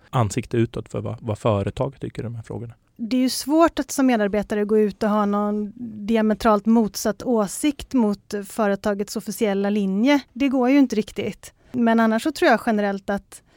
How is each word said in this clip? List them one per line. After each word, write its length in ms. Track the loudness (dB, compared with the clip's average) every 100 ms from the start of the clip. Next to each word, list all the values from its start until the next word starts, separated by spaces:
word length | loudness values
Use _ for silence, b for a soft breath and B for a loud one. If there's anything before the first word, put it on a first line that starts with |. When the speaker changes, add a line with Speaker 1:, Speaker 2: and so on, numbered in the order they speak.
| b
Speaker 1:
ansikte 460 | -2 0 -2 -4 -2
utåt 320 | -2 -4 -8
för 120 | -8
vad, 160 | -8 -8
vad 180 | -8 -4
företag 600 | 0 0 -2 -4 -6 -6
tycker 220 | -12 -10
i 20 |
de 100 | -10
här 80 | -10
frågorna? 320 | -12 -12 -12 -18 _ -12
Speaker 2:
Det 160 | -4 0
är 40 |
ju 80 | 0
svårt 480 | -2 0 2 2 0
att 120 | -6
som 160 | 0 2
medarbetare 580 | 2 0 -2 -2 -2
gå 140 | 0 2
ut 240 | 0 0
och 60 | -2
ha 180 | 0 0
någon 460 | 0 -2 -4 -6 -10 -12 -8 -2
diametralt 600 | 2 2 2 2 2 4
motsatt 560 | 2 2 -2 -4 -4
åsikt 720 | 0 0 0 -2 -2 -2 -2
mot 400 | 0 0 -2 -8 -10 -8
företagets 680 | -2 0 0 -2 -2 -4 -8
officiella 540 | -8 -2 0 0 0
linje. 500 | 0 0 2 2 2 0
Det 160 | -2 0
går 220 | 2 4
ju 80 | 4
inte 180 | 4 2
riktigt. 560 | -4 -6 -8 -8 -18 _ b
Men 280 | 0 2 4
annars 220 | 4 2
så 100 | -2
tror 180 | 2 4
jag 100 | 4 2
generellt 440 | 0 0 -2 -4
att 320 | -6 -6 -20 _